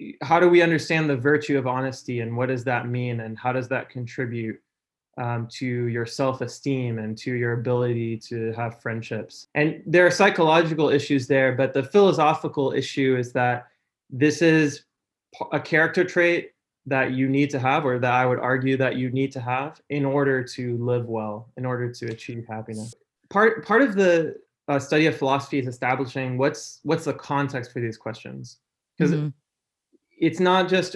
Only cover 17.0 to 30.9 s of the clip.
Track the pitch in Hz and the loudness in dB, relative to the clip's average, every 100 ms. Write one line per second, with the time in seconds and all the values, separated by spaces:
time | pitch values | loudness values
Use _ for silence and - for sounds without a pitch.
17 | 127 127 135 139 143 139 131 147 139 123 | 0 0 0 2 0 0 0 0 0 0
18 | 123 123 127 123 123 131 135 131 131 127 | 2 2 2 2 0 0 2 2 0 0
19 | 127 131 135 135 120 127 147 156 - 143 | -2 -2 -4 -4 -4 -4 -6 -12 -8 -4
20 | 139 139 139 131 127 - 123 120 120 123 | 0 2 2 0 -4 -8 -6 -4 -2 -2
21 | 117 113 107 107 117 - 127 123 120 120 | -2 -6 -6 -10 -14 -10 -6 -4 -6 -8
22 | 117 110 - 117 117 110 110 110 113 - | -10 -10 -12 -12 -12 -12 -10 -12 -12 -16
23 | _ _ - 196 226 220 - 226 269 196 | _ _ -4 2 2 2 2 2 4 4
24 | 185 170 156 - _ _ - 143 135 156 | 4 4 2 -6 _ _ -4 -2 0 2
25 | 160 156 135 139 - 143 127 120 127 131 | 2 2 0 0 0 -4 -4 -4 -2 -2
26 | 123 135 131 127 139 147 - - 143 160 | -2 -4 -4 0 0 -2 -10 -8 -2 -2
27 | 151 - - 143 135 131 - 131 117 110 | -2 -6 -2 -2 -2 -4 -8 -6 -6 -6
28 | 113 110 127 131 123 - _ _ _ - | -10 -10 -12 -16 -16 -20 _ _ _ -2
29 | 170 156 147 - _ _ _ _ _ _ | 0 0 -4 -8 _ _ _ _ _ _
30 | _ - 165 165 180 185 180 185 170 | _ -2 0 2 4 4 2 0 -2